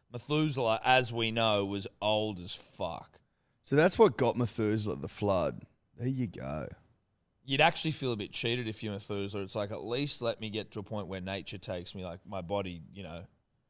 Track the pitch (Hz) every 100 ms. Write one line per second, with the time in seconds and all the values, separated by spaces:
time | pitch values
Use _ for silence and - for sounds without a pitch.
0 | _ 120 - 151 156 135 113 113 123 131
1 | 117 117 113 113 113 104 98 101 98 -
2 | 104 107 107 92 87 - - - 87 -
3 | - - _ _ _ _ - 143 175 -
4 | 208 123 120 117 117 - 107 110 107 69
5 | 73 - 101 92 73 - - _ _ -
6 | 123 131 110 - 65 76 53 - _ _
7 | _ _ _ _ 127 135 160 - 160 -
8 | 131 110 95 - 117 123 110 107 107 98
9 | - 101 98 101 95 110 101 98 92 127
10 | 143 - 117 107 110 107 95 110 92 107
11 | 90 95 92 98 - 101 - 90 87 98
12 | 90 87 - 98 85 101 92 85 76 98
13 | 85 85 87 _ _ _ _